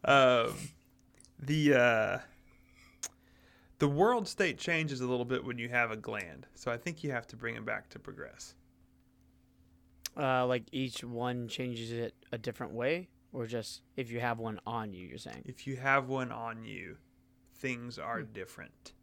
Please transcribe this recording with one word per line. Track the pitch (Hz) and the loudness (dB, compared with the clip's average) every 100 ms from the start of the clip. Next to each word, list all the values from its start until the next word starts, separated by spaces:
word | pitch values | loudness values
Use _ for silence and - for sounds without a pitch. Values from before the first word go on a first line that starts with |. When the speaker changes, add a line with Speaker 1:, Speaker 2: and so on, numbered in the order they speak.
Speaker 1:
Um, | - 139 131 123 113 104 - - _ _ _ - - - | 8 8 10 8 4 -2 -10 -14 _ _ _ -20 -20 -12
the, | 139 156 147 | -2 4 8
uh, | 131 120 113 104 92 - - - - - - - - - - _ - - - - - | 8 8 6 4 0 -6 -20 -20 -20 -20 -20 -20 -14 -14 -14 _ -20 -20 -20 -20 0
the | 147 | 2
world | 143 208 247 196 | 6 4 4 0
state | - 185 131 | 0 0 0
changes | - 165 156 131 | 0 0 0 -2
a | 123 | -2
little | 123 | 0
bit | 120 131 | 0 -2
when | - 120 | -2 -6
you | 117 | -2
have | 120 117 | 0 0
a | 110 | -2
gland, | 107 110 90 65 - | -6 -6 -6 -12 -18
so | - - | -8 -4
I | 117 | -4
think | 175 160 | -4 -6
you | 151 | -4
have | 123 110 | -4 -6
to | 113 | -8
bring | 120 117 | -6 -6
him | |
back | 110 107 - | -6 -6 -6
to | - | -16
progress. | - - - - - - _ _ _ _ _ _ _ _ _ _ - - _ - - - | -16 -14 -14 -14 -18 -20 _ _ _ _ _ _ _ _ _ _ -20 -20 _ -16 -14 -4
Speaker 2:
Uh, | 139 127 123 | 2 4 4
like, | 127 117 | 2 0
each | 127 131 - | -4 -4 -6
one | 120 117 123 123 120 | -8 -4 -2 -2 -6
changes | - 127 117 113 | -4 -4 -4 -6
it | 117 117 - - | -4 -6 -8 -10
a | 117 | -6
different | 113 117 123 | -6 -6 -6
way, | 113 123 170 180 _ _ | -2 0 0 -4 _ _
or | 135 113 | -8 -4
just | 117 107 - _ - | -4 -6 -12 _ -8
if | 120 | -6
you | 117 | -2
have | 120 113 | -2 -2
one | 113 107 - | -4 -6 -4
on | 117 107 | -4 -6
you, | 90 90 | -10 -12
you're | 64 | -12
saying? | - 58 - | -12 -12 -14
Speaker 1:
If | 127 - | -12 -8
you | 131 | -2
have | 135 139 127 | 4 4 4
one | 131 123 | -2 -2
on | 113 117 113 | -4 -6 -8
you, | 113 95 90 - _ _ _ _ _ - | -10 -10 -12 -14 _ _ _ _ _ -8
things | 135 123 120 - | -6 -4 -8 -8
are | 80 117 | -6 -4
Speaker 2:
Hmm. | 131 | -6
Speaker 1:
different. | 107 92 - - - - - | -10 -10 -12 -16 -18 -20 -20